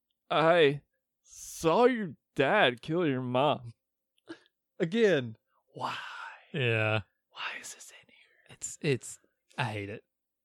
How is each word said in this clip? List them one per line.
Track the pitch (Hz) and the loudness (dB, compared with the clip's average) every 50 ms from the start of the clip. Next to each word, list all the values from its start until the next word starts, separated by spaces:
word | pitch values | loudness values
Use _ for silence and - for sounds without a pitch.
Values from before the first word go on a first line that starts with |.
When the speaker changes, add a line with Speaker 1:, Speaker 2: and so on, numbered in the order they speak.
| _ _ _ _ _ - | _ _ _ _ _ -2
Speaker 1:
"I | 175 156 156 165 175 175 156 139 143 143 _ _ _ _ _ _ _ _ _ | 0 2 4 4 6 6 6 4 2 0 _ _ _ _ _ _ _ _ _
saw | _ - - - - - - - 160 165 214 247 | _ -20 -20 -18 -18 -10 -2 0 2 4 6 6
your | 254 254 226 208 160 113 _ _ _ - | 4 4 2 -6 -8 -10 _ _ _ 0
dad | - 135 139 196 214 175 131 123 117 | 2 2 4 4 4 4 4 2 -2
kill | - - 160 180 180 | -6 -4 -2 0 0
your | 147 131 127 | 0 0 -2
mom." | 127 123 123 127 143 151 123 - 120 117 - _ _ _ _ _ _ _ _ _ _ - 339 - _ _ _ _ _ _ _ - | -2 0 0 2 2 2 0 -2 -6 -18 -20 _ _ _ _ _ _ _ _ _ _ -20 -20 -20 _ _ _ _ _ _ _ -6
Again, | 190 160 190 233 226 202 170 139 123 113 110 _ _ _ _ _ _ _ - | -4 -2 0 2 4 4 4 2 0 -4 -12 _ _ _ _ _ _ _ -12
why? | - - - - - - - - - - - - - _ - - | -8 -8 -8 -8 -8 -12 -14 -14 -16 -16 -16 -18 -20 _ -10 -6
Speaker 2:
Yeah. | 151 127 117 113 110 110 110 107 110 - _ _ _ _ _ | -2 -2 0 0 0 0 0 0 -2 -4 _ _ _ _ _
Speaker 1:
Why | - - - - - - | -16 -12 -12 -12 -12 -12
is | - - - | -14 -16 -18
this | - - - | -18 -20 -20
in | - - _ | -20 -20 _
here? | _ _ _ _ _ _ _ _ - - | _ _ _ _ _ _ _ _ -20 -20
Speaker 2:
It's, | - - - - - | -14 -14 -14 -12 -6
it's, | - 151 131 - - - - _ _ _ _ _ _ _ - | -2 -2 -2 -2 -4 -12 -20 _ _ _ _ _ _ _ -8
I | - 127 | -8 -6
hate | 113 107 104 101 98 | -6 -6 -8 -10 -10
it. | 110 - _ _ _ _ _ _ _ _ | -12 -14 _ _ _ _ _ _ _ _